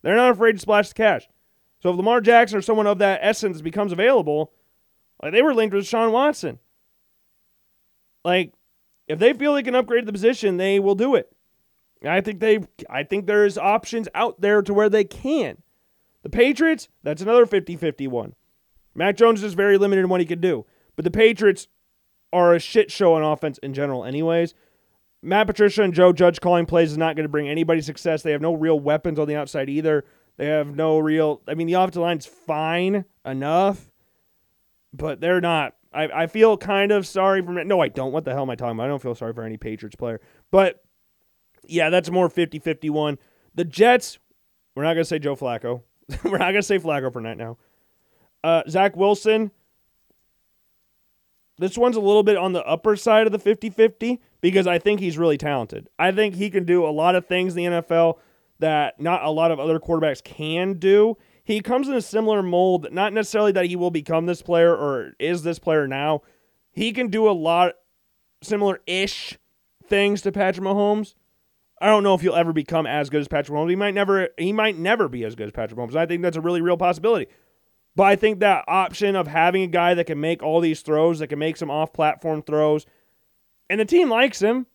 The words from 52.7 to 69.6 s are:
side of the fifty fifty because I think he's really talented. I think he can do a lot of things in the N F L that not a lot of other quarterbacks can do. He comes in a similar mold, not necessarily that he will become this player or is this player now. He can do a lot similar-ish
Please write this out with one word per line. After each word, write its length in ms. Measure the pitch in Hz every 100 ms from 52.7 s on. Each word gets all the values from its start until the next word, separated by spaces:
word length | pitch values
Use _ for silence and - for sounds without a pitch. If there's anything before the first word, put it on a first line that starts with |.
| 165 220 208
side 320 | - 214 220
of 40 |
the 60 | 202
fifty 320 | 202 214 220
fifty 500 | 185 220 - 233 247 _ _
because 240 | 175 190 180
I 140 | 175
think 220 | 208 208
he's 180 | 190 156
really 180 | 170 147
talented. 500 | 151 139 110 104 - -
I 120 | 180
think 220 | 196 214
he 160 | 180 208
can 140 | 185
do 200 | 175 180
a 60 | 160
lot 240 | 151 170
of 140 | 180 175
things 260 | 180 185
in 40 | 175
the 80 | 175
N 80 |
F 180 | 170 165
L 280 | 165 165 160 _ _ _ _
that 420 | 160 151 143 -
not 240 | 156 180
a 60 | 151
lot 220 | 156 165
of 80 | 156
other 200 | 156 160
quarterbacks 440 | - 165 156 135
can 500 | - - 151 165 190
do. 420 | 185 190 202 220 220 _ _
He 180 | - 214
comes 260 | 208 247 277
in 60 |
a 80 | 262
similar 400 | - 214 220 214
mold, 460 | 180 175 185 180 147
not 220 | 175 208
necessarily 380 | 208 208 214 208
that 140 | 190 180
he 100 | 180
will 160 | 175
become 340 | 165 147 165 170
this 160 | 170
player 340 | - 170 170 170
or 380 | 143 131 71 -
is 240 | 139 175
this 160 | 160 165
player 280 | - 156 139
now. 360 | 135 147 151 _ _ _ _ _
He 200 | - 220
can 180 | 226 247
do 200 | 214 214
a 20 |
lot 420 | 180 156 170 180 - _ _ _ _ _ _
similar-ish 960 | - 208 202 185 - 180 196 - - - _ _